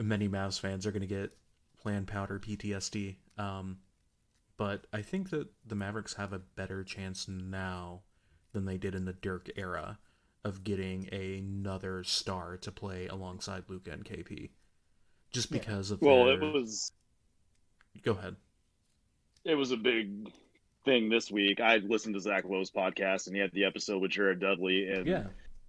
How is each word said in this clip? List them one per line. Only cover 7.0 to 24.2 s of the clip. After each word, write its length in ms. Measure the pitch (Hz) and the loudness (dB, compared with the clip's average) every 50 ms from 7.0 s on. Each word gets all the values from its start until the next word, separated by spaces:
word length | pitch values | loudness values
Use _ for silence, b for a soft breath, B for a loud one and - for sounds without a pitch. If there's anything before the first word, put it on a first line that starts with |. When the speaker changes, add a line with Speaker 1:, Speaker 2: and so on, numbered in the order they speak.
| 95 95 92 - - - | -6 -6 -6 -8 -8 -8
Speaker 1:
now 760 | 95 92 92 92 95 95 95 92 90 90 87 87 87 92 - _ _ _ _ _ _ _ _ _ | -6 -8 -6 -6 -6 -4 -4 -4 -4 -6 -8 -10 -12 -14 -16 _ _ _ _ _ _ _ _ _
than 120 | - 104 95 | -4 -2 -2
they 120 | 95 92 92 | 0 -2 -2
did 160 | 95 95 92 | -2 -2 -2
in 100 | 92 92 | -2 -4
the 80 | 92 | -4
Dirk 380 | 90 92 - 98 92 90 - - - | -6 -4 -4 -4 -4 -6 -8 -10 -10
era 420 | - 98 90 87 82 78 - 107 - _ _ _ _ _ _ _ _ - | -8 -6 -6 -6 -6 -6 -8 -12 -14 _ _ _ _ _ _ _ _ -6
of 180 | 107 95 95 | -6 -6 -4
getting 500 | 95 110 101 95 95 95 92 92 95 95 | -4 -2 -2 -2 -2 -2 -4 -4 -6 -6
another 920 | - 98 95 95 95 98 98 98 98 98 98 98 95 92 95 92 92 92 92 | -6 -6 -4 -4 -6 -6 -6 -6 -4 -4 -4 -4 -4 -4 -4 -6 -6 -6 -4
star 520 | - - - - - 95 92 85 85 92 92 | -2 -2 -2 -2 -2 -4 -4 -6 -8 -10 -10
to 120 | - 107 | -10 -12
play 360 | 95 - - 98 95 90 92 92 | -12 -10 -8 -8 -6 -6 -6 -8
alongside 560 | 95 95 95 92 90 92 - - 95 92 92 - | -8 -8 -8 -8 -10 -10 -8 -8 -8 -8 -8 -10
Luka 220 | 95 92 - 85 | -12 -12 -10 -10
and 120 | 78 - 104 | -12 -10 -10
K 180 | - 107 - | -10 -12 -12
P, 280 | 87 - - - - - _ _ _ _ _ _ _ _ _ _ _ _ _ _ _ _ | -10 -10 -12 -12 -12 -14 _ _ _ _ _ _ _ _ _ _ _ _ _ _ _ _
just 200 | - 123 113 - | -4 -4 -4 -2
Speaker 2:
Yeah. 80 | 156 110 | -2 -4
Speaker 1:
because 320 | - - 104 98 98 98 | -2 -2 -4 -4 -2 -2
of 100 | 107 95 | 0 6
Speaker 3:
Well, 240 | 160 143 135 127 123 | 8 10 10 12 10
Speaker 1:
their 160 | 127 135 151 | 10 8 6
Speaker 3:
it 100 | 156 151 | 2 0
was 400 | 151 143 120 110 107 - - - _ _ _ _ _ _ _ _ _ _ _ _ _ _ _ _ _ _ _ _ - - | 0 0 0 -2 -4 -6 -6 -8 _ _ _ _ _ _ _ _ _ _ _ _ _ _ _ _ _ _ _ _ -14 -4
Speaker 1:
Go 100 | - 123 | 0 0
ahead. 240 | 107 92 98 92 92 - _ _ _ _ _ _ _ _ _ _ _ _ _ _ _ _ _ _ _ _ - | 0 0 -2 -10 -12 -12 _ _ _ _ _ _ _ _ _ _ _ _ _ _ _ _ _ _ _ _ 0
Speaker 3:
It 100 | 175 160 | 2 2
was 160 | 143 139 123 | 2 4 2
a 60 | 127 | 2
big 560 | 113 110 127 117 113 110 98 101 101 110 - - - - _ _ _ _ _ _ _ - | 2 4 4 4 4 2 -2 -6 -10 -10 -14 -16 -20 -20 _ _ _ _ _ _ _ 4
thing 240 | 139 131 120 110 107 | 6 6 6 6 6
this 220 | 113 117 - - | 4 4 4 2
week. 300 | 101 104 101 98 98 - | 2 4 6 6 6 6
I 160 | 117 113 113 | 6 6 6
listened 380 | 110 95 101 113 107 - 110 104 | 6 6 4 2 2 2 0 -4
to 60 | 98 | -2
Zach 240 | 90 104 101 95 92 | 0 0 0 0 2
Lowe's 260 | 92 98 95 95 - | 0 0 -2 -2 0
podcast, 560 | - 104 92 95 92 - 98 95 95 92 - | 0 2 2 2 2 2 2 2 2 0 0
and 100 | 90 92 | -2 0
he 40 | 98 | 0
had 120 | 98 92 | 0 2
the 120 | 87 95 98 | 2 4 4
episode 360 | 95 - 98 - - 104 95 | 4 2 0 -2 0 0 2
with 80 | 95 95 | 2 2
Jared 300 | - 98 | 2 4